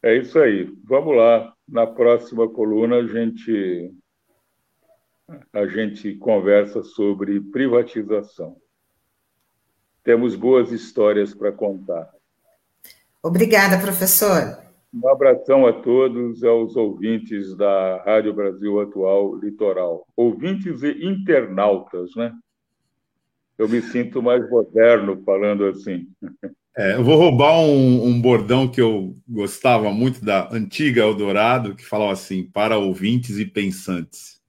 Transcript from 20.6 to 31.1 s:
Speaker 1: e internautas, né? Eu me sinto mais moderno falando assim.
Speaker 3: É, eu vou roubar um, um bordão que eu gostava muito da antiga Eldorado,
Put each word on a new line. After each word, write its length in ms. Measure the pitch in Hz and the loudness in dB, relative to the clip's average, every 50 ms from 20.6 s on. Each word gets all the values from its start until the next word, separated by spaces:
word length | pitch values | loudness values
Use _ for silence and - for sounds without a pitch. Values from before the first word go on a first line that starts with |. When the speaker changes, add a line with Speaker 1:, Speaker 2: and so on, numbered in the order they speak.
| 196 180 156 120 135 | -6 -8 -10 -6 -6
Speaker 1:
e 220 | 147 - - 160 | -6 -6 -4 -6
internautas, 1080 | 185 196 190 190 185 165 139 117 101 95 95 101 104 101 92 90 - - 90 90 90 - | -6 -6 -6 -2 2 2 2 2 0 -4 0 0 0 0 0 -4 -10 -12 -12 -12 -10 -8
né? 180 | 113 117 117 117 117 _ _ _ _ _ _ _ _ _ _ _ _ _ _ _ _ _ _ _ _ _ _ _ - | -8 -8 -8 -8 -14 _ _ _ _ _ _ _ _ _ _ _ _ _ _ _ _ _ _ _ _ _ _ _ -4
Eu 120 | 110 107 | -2 0
me 120 | 117 120 | 0 -2
sinto 400 | 113 - - 120 120 - - 131 | -4 -4 -6 -6 -6 -4 -6 -4
mais 280 | 117 123 123 123 113 - | 0 2 0 0 0 2
moderno 720 | 127 117 104 - - 113 113 117 120 110 101 101 95 92 95 | 0 0 0 2 2 4 6 6 6 4 2 -2 -6 -6 -2
falando 420 | - 98 98 101 104 104 101 101 | -2 0 0 0 -2 0 0 -2
assim. 420 | 98 92 95 - 107 92 87 87 92 _ _ - 90 - _ - - - _ _ _ _ | -2 -2 -6 -10 -10 -10 -10 -10 -14 _ _ -18 -18 -18 _ -18 -18 -18 _ _ _ _
Speaker 3:
É, 200 | - 107 95 101 | -4 -2 -2 0
eu 80 | 123 123 | 2 4
vou 120 | 123 180 | 4 6
roubar 440 | 151 175 175 135 123 143 147 160 165 | 6 6 4 4 4 4 6 6 4
um, 460 | 160 151 143 139 131 127 123 123 113 | 4 4 4 4 4 4 4 4 2
um 160 | 123 120 120 | 2 0 2
bordão 460 | 117 127 123 113 104 104 123 131 135 127 | 4 4 4 2 2 2 0 0 0 0
que 140 | 123 - | 0 0
eu 340 | 123 113 110 101 95 92 - - _ - | 2 2 2 -2 -4 -8 -12 -16 _ -12
gostava 640 | 117 107 101 95 - - - 131 123 113 107 104 | -8 -6 -6 -6 -8 -2 0 2 2 2 0 -2
muito 340 | 101 107 120 131 127 123 107 | -2 -2 -2 -2 -2 -4 -4
da 240 | 107 98 95 - - | -2 -2 -2 -2 -4
antiga 500 | 117 117 107 95 - - 156 147 123 117 | -6 -8 -8 -8 -6 -4 -2 0 2 2
Eldorado, 760 | 107 107 | 2 2